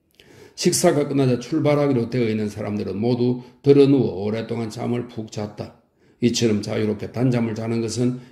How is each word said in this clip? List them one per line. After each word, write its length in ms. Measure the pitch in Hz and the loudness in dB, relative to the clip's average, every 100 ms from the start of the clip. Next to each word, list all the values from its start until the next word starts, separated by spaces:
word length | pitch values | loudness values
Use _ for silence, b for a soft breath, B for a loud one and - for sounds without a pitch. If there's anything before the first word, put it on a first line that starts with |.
| _ _ B B B | _ _ B B B
식사가 540 | B 180 - 180 147 143 | B 0 2 2 2 0
끝나자 300 | 139 131 120 | 0 2 0
출발하기로 720 | - 156 139 147 143 123 113 | -2 -2 0 2 2 0 0
되어 180 | 127 113 | -2 -2
있는 200 | 110 107 | -2 -4
사람들은 500 | 101 107 104 101 101 | -6 -6 -6 -4 -2
모두 440 | 117 120 123 123 B B | 0 2 0 -2 B B
드러누워 640 | 139 139 139 139 101 90 | 6 8 8 6 2 -2
오랫동안 460 | 104 113 113 117 110 | -4 -4 -4 -6 -6
잠을 380 | 113 120 120 120 | -6 -4 -4 -6
푹 220 | - 110 | -10 -10
잤다. 520 | - 104 - 104 - _ _ b b | -8 -8 -8 -14 -16 _ _ b b
이처럼 420 | 120 117 117 104 | 0 2 2 0
자유롭게 500 | 107 113 107 104 92 | -2 -2 -2 -4 -6
단잠을 420 | 110 127 120 117 | -2 0 0 -2
자는 280 | 107 113 117 | -4 -4 -4
것은 380 | 113 110 123 123 B | -4 -2 -2 -2 B